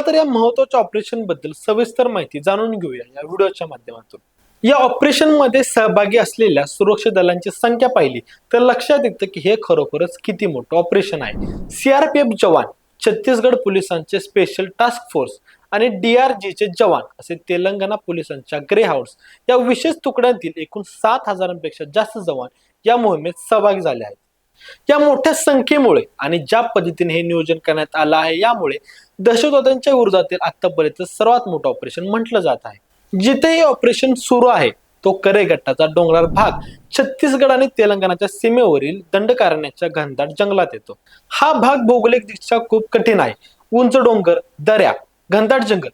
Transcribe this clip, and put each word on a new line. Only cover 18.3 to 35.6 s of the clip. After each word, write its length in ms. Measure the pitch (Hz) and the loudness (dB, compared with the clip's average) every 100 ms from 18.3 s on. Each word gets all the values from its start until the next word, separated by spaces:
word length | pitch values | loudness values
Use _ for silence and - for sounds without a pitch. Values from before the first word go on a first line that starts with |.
| 139 - 147 139 | -14 -10 -8 -2
ग्रेहाउंड्स 460 | 208 202 139 120 _ - - - | 0 2 0 -6 _ -20 -10 0
या 80 | 247 | 2
विशेष 380 | 247 240 330 320 | 2 0 -2 -2
तुकड्यांतील 480 | 277 - 247 233 160 160 | -6 0 0 0 -4 -12
एकूण 260 | 156 208 196 | -12 -14 -16
सात 420 | - 220 254 214 | -2 0 0 -4
हजारांपेक्षा 560 | 190 180 175 151 - 147 | -6 -6 -6 -12 -12 -6
जास्त 240 | 202 214 220 | -4 -4 -6
जवान 300 | 170 135 123 _ _ _ | -8 -8 -8 _ _ _
या 120 | 220 247 | 0 2
मोहिमेत 440 | 220 160 165 - - | 2 -2 -6 -8 -2
सहभागी 300 | 220 202 190 | 2 2 0
झाले 240 | 160 120 | -2 -4
आहेत. 120 | 104 101 _ _ _ _ - - - | -8 -16 _ _ _ _ -20 -8 0
या 80 | 294 | 2
मोठ्या 360 | 294 277 320 | 4 2 0
संख्येमुळे 680 | 311 - 269 262 294 240 139 - - | 0 2 2 2 2 4 2 0 -8
आणि 200 | 139 170 | -4 -4
ज्या 220 | 139 220 | 0 0
पद्धतीने 540 | 233 208 170 156 170 | 0 -2 -2 -4 -2
हे 80 | 165 | -2
नियोजन 360 | 170 170 160 160 | -2 -2 -2 -4
करण्यात 320 | - 156 156 156 | -2 -2 -2 -2
आलं 200 | 151 156 | 0 2
आहे, 220 | 160 165 | 0 0
यामुळे 400 | 226 226 151 139 _ - _ - | 0 0 -4 -6 _ -20 _ -2
दहशतवाद्यांच्या 760 | 208 233 294 277 254 262 285 | 2 2 2 2 2 0 2
विरोधातील 440 | 254 208 185 175 180 | 2 4 2 0 -2
आतापर्यंत 600 | 165 - 180 160 151 - | -6 -4 -4 -2 -4 -4
सर्वात 460 | 180 - 214 240 226 | -10 -2 2 2 0
मोठं 200 | 160 135 | -4 -4
ऑपरेशन 400 | 120 127 - 190 | -4 -8 -10 -6
म्हटलं 320 | 226 226 226 | -4 -2 -2
जात 160 | 160 - | 0 -4
आहे. 140 | 113 101 _ _ - | -8 -20 _ _ -8
जिथे 360 | 190 214 262 320 | -2 0 2 2
हे 120 | 330 | 4
ऑपरेशन 540 | 302 247 240 233 262 | 2 2 0 0 0
सुरू 320 | 254 - 247 247 | -2 0 2 4
आहे, 240 | 202 123 - _ _ | 4 0 -4 _ _
तो 80 | 190 | -2
करे 300 | 190 196 202 | 0 2 2
गटाचा 420 | 175 151 | 2 0